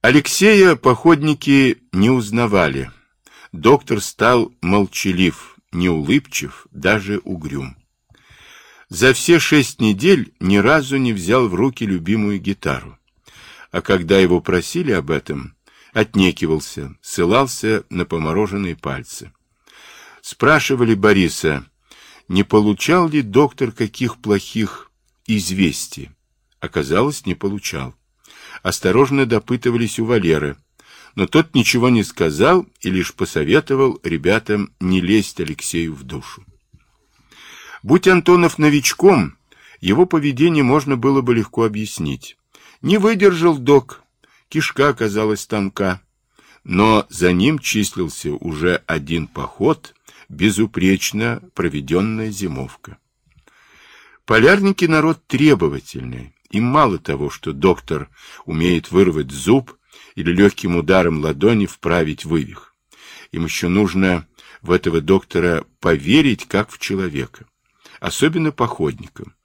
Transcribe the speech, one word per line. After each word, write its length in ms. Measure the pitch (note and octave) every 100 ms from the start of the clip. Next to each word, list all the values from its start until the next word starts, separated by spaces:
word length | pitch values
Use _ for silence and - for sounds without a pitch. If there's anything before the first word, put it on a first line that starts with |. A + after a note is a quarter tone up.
Алексея 720 | A#2 C#3+ - - G3+ G#3 F#3 D3+
походники 1040 | C3 A#2+ E3 D#3 D3+ D3 C#3+ C#3 C3 - _
не 200 | F#2 G#2+
узнавали. 840 | C3 G#2 A2+ A#2 G2+ D#2 C2+ B1+ - _ _ _ _ -
Доктор 500 | E2+ F#2 C#3 - G#2+
стал 540 | - - A2+ B2 A2 _
молчалив, 960 | F2 G2+ F#2+ - G2 F2+ F2+ - - _ _
неулыбчив, 960 | F2 F2+ D#2+ C#2+ C3+ - - C#2+ - _
даже 480 | - F2+ G#2+ G2 G2+
угрюм. 520 | - F2+ D#2 C#2 C2 B1+ _ _ _ _ _ _ - - - _ _
За 260 | F2 B2+
все 260 | B2+ - E3+
шесть 400 | - D3+ B2+ -
недель 520 | A2 G2+ D#3 F3+ G#2 _
ни 200 | F2+ G2+
разу 380 | G#2 D#3 C3 C3+
не 160 | B2
взял 360 | G#2 E2+ B2 A#2
в 80 | F2
руки 280 | C3+ A#2+
любимую 540 | A2 F#2 E2 A2 G#2 G2+
гитару. 580 | F#2+ G2 - C2 - - _ _ _ - - - -
А 80 | F#2
когда 400 | - G2 E2+ G2
его 200 | F2+ F2
просили 520 | - F2+ - E3+ D#3
об 180 | F#2+ C#2
этом, 460 | D#2 - D2 C2 _ _ _ _
отнекивался, 1000 | A2+ G#2+ G2+ F#2 E2 D#2+ D#2 - - C#2 -
ссылался 840 | - - F2 A#2 C3+ - A2 G#2+ -
на 140 | F2+
помороженные 720 | E2+ E2 D#2 E2+ G#2+ G2+ F#2 E2
пальцы. 560 | C#2+ C2+ - - - _ _ _ _ - - - - -
Спрашивали 720 | - - B2 D#3 - C3 A#2
Бориса, 720 | G#2 G#2+ G2 E2+ - D#2+ C#2+ - _ _ - - - _
не 160 | F#2
получал 640 | G2+ G#2+ G#2 G2+ - F3+ E3
ли 140 | D3+
доктор 500 | G#2+ G#2+ D3 - B2
каких 460 | - A2 - B2 -
плохих 760 | G#2+ G2+ - A2+ G#2 - - _ _ _ -
известий. 840 | A2 F#3 F#3 E2+ C#2 - - C2+ _ _ _ _ _
Оказалось, 640 | - - C#2 F2 C#3 C#3+
не 120 | - E2+
получал. 580 | G2+ G2+ - C#2+ C2 - _ _ _ - - -
Осторожно 640 | G2 - F#2 G#2+ C3+ C#3 B2+
допытывались 720 | A2+ - A#2+ B2 A#2 A2+ -
у 40 |
Валеры, 520 | A2+ A#2 F2+ D#2 D2 D2 _ _ _ - -
но 140 | - F#2
тот 260 | D#3 D#3+
ничего 340 | C3+ A2 B2 B2+
не 140 | A#2+
сказал 640 | F#2+ - E2 D2+ C3 F3+ - _
и 100 | -
лишь 240 | F#2 F2
посоветовал 840 | - F#2+ E2 D2 C3+ - C3+ C3+ -
ребятам 720 | - D#2+ D#2+ A2 - G#2 G2 _
не 200 | F#2 F#2
лезть 400 | F2 G#2+ F#2+ -
Алексею 540 | D#2+ D2 - E2 E2
в 80 | D2
душу. 420 | C2 C2+ - - _ _ _ _ _ _ _ _ _ - - - - -
Будь 240 | G2 E3+ F3+
Антонов 500 | F3+ E3 F3+ E3+ -
новичком, 800 | D3+ D3 C3 - F#3 E3 D2+ _ _ _ - -
его 240 | F2+ A#2
поведение 600 | F3+ E3 C#3+ B2+ E3 D#3
можно 320 | B2+ D3 C#3 C3
было 240 | C3 C#3
бы 120 | B2
легко 300 | A#2 G2+ -
объяснить. 760 | A2+ G#2 G#2+ - D2+ C2 - _ _ _ - _
Не 160 | C3 G#3
выдержал 580 | G#3 G#3+ G3 E3+ F3 D3
док, 460 | B2 C#3+ - - _ _ _ _ _
кишка 400 | D#3 D#3 - C#3+
оказалась 580 | B2 A2 G2+ A2 G#2 -
тонка. 560 | G#2+ G2 - F#2+ F#2 _ _ _ _ _ _
Но 420 | - F#2 A2 G#2+ -
за 240 | - F2+
ним 280 | F2+ A#2+ D3+
числился 720 | - A2 G2+ - E2 - -
уже 500 | D2 - D2+ F2 E2+ -
один 400 | E2 C#2+ E2 D2+
поход, 680 | - C2+ - B2 D#3+ - _ _ - _
безупречно 1120 | C#2+ G2+ G2 A2 - F#2 F#2+ - G#2 A#2 A#2 -
проведенная 800 | - E2+ D2 C#2 E2+ G#2+ A2 A2
зимовка. 640 | G2 F#2+ C2+ C2+ - - - _ _ _ _ _ _ _ _ _ - _ _
Полярники 640 | - A2+ C3 G3 G3 G3 E3+
народ 380 | D#3 D#3 D#3 _
требовательный. 1080 | C3 D3+ A#2 D#2+ C#2+ - C2 B1 B1 B1+ _ _
Им 140 | G2
мало 340 | A#2+ C#3+ C3+ F2+
того, 300 | - C#2+ C#2+
что 240 | - -
доктор 560 | C#2 F2+ G#2+ - D#2 C#2+ _ - - -
умеет 440 | D#2+ F2 E2+ -
вырвать 400 | F2 F#2+ D#2 C2+
зуб 460 | C2+ C#2 C3+ B2+ - _ - -
или 180 | - D#2+
легким 440 | F2+ G2+ - G2 F2
ударом 420 | D#2 F#2 E2+ D#2+
ладони 480 | D#2 C#2+ G2+ A2+ G2
вправить 580 | - - E2+ D#2 D#2
вывих. 500 | D#2+ D#2+ B1+ - _ _ _ _ - - -
Им 120 | E2
еще 240 | E2 - F2
нужно 580 | F#2 G2+ F2+ F#2+ F2 D#2+ _ - -
в 100 | -
этого 300 | F2+ F#2 E2
доктора 640 | D2+ F#2+ - F2 F2 D#2+ - _
поверить, 720 | F2+ D#2 C#2+ C#3 C#3+ G#2 -
как 220 | F#2+ G#2
в 80 | -
человека. 640 | - G2 F#2 C#2+ B1 - - _ _ _ - -
Особенно 500 | F2+ - D3+ E3+ D#3
походникам. 840 | - A#2+ - D2+ A#1+ - - - _